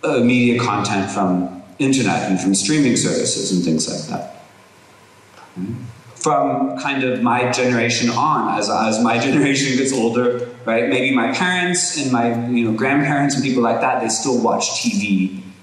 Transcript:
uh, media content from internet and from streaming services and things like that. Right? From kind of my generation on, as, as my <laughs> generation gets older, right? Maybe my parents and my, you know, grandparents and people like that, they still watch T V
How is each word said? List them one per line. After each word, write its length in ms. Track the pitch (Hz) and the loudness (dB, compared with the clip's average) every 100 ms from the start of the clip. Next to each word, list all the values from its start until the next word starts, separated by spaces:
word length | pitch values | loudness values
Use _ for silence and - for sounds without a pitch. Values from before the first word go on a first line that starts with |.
uh, 180 | - 123 | 0 2
media 380 | 120 123 120 120 | 4 4 4 2
content 520 | 117 104 98 101 95 | 0 -2 -2 -2 -2
from 520 | - 95 90 90 - - - | -2 0 0 -2 -8 -18 -4
internet 520 | 135 - 107 90 - | 0 2 2 0 0
and 100 | 92 | 0
from 140 | 92 | 2
streaming 420 | 98 - 151 135 113 | 0 2 2 4 2
services 560 | - - - - - | 2 0 -2 -2 0
and 100 | 92 | 0
things 240 | 87 78 - | 2 0 -2
like 220 | 80 - | -6 -6
that. 360 | - - - - - - - - - - - - - - - | -8 -10 -14 -20 -20 -20 -20 -20 -20 -20 -20 -20 -20 -20 -10
Right? 180 | 95 120 - - - | -8 -8 -10 -16 -20
From 640 | - - 143 135 131 135 131 | -6 -2 0 0 0 -4 -4
kind 240 | 139 135 | -6 -2
of 180 | 131 120 | -2 0
my 300 | 117 120 127 | 0 0 0
generation 580 | 123 123 120 117 - 120 | 0 0 2 0 0 0
on, 480 | 120 151 143 - - | 0 0 0 0 -2
as, 120 | - | -2
as 320 | - 110 113 | 0 0 2
my 160 | 120 117 | 2 2
<laughs> 80 | 135 | 2
generation 500 | 147 143 135 135 127 | 2 2 2 0 0
gets 160 | 135 | 0
older, 560 | 131 113 117 123 123 - - | 0 0 2 0 0 -4 -8
right? 240 | - 113 117 | -2 0 2
Maybe 240 | 123 131 | 0 2
my 200 | 131 113 | 2 0
parents 680 | - 180 180 175 175 - 156 | 0 0 0 0 0 -2 -2
and 120 | 135 | 0
my, 200 | 123 120 117 120 | 0 0 0 0
you 220 | 120 113 | 0 2
know, 20 | |
grandparents 600 | 107 135 143 147 143 143 | 0 2 2 2 2 0
and 80 | 135 | 0
people 180 | 135 123 | 0 2
like 200 | 117 117 | 2 2
that, 200 | 131 123 | 0 0
they 80 | 117 | -2
still 320 | - 143 120 | -2 0 0
watch 400 | 113 113 - - | 2 0 -2 -2
T 180 | 120 101 | -2 0
V 440 | 101 95 92 95 - - | 0 2 0 -4 -14 -18